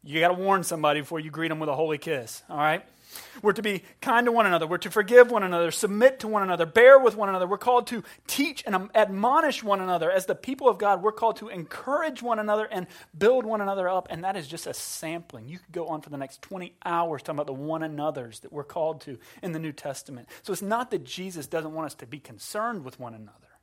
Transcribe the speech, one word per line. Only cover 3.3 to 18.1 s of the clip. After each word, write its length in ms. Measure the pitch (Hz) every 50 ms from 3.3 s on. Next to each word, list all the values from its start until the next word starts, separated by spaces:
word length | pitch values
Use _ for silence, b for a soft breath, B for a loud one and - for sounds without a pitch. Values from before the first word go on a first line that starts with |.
| B 254 -
We're 100 | 208 196
to 80 | -
be 220 | 208 214 202 175 B B B _
kind 240 | - 269 247 233 240
to 60 | 240
one 160 | 233 233 214
another. 180 | 196 180 165 160
We're 140 | 156 180 170
to 100 | - 180
forgive 400 | - 220 202 185 240 247 247 233
one 140 | 240 214 196
another, 260 | 185 180 170 170 165
submit 520 | 156 - - 202 202 208 240 269 269 262
to 60 | -
one 140 | 214 214 208
another, 240 | 196 190 175 170 165
bear 320 | 165 - 220 240 254 277
with 180 | 269 262 233 214
one 140 | 214 208 196
another. 160 | 190 185 180
We're 140 | 180 202 196
called 260 | - 247 254 240 226
to 160 | - 240 220 B B B B B
teach 380 | - - - 277 330 269 - -
and, 80 | 233 202
um, 160 | 185 185 208 -
admonish 680 | 220 214 196 196 190 208 240 269 320 330 294 254 -
one 180 | 226 208 196 190
another 300 | 185 185 180 170 160 160
as 160 | 190 190 185
the 80 | - 185
people 340 | - - - 269 262 -
of 120 | 247 208 180
God. 240 | 214 202 196 180 175
We're 80 | 214
called 240 | 214 214 233 226 208
to 140 | - 214 208
encourage 760 | 196 180 160 - - - - 262 277 302 330 311 269 - 233
one 160 | 240 226 214
another 260 | 214 214 208 214 214
and 220 | 208 220 190 180 B B B B B -
build 300 | 151 196 220 254 262 233
one 160 | 214 220 214
another 260 | 202 196 196 196 185
up. 200 | 180 185 185 180 -
And 140 | - 165 170
that 120 | 190 190
is 120 | 196 151
just 180 | 135 160 165 -
a 80 | - -
sampling. 760 | - - - - - - 156 165 170 170 _ - 117 107
You 120 | 127 165 185
could 120 | _ _
go 140 | 156 175 165 160
on 120 | 160 151
for 80 | 151 156
the 80 | 147
next 240 | 139 135 135 - -
twenty 320 | - - 196 185 180 175 _ _ -
hours 380 | 185 170 170 175 170 156 131
talking 160 | - - 156
about 80 | 143 147
the 80 | 143 135
one 300 | 131 143 156 160 160 160
another's 560 | 160 151 143 147 156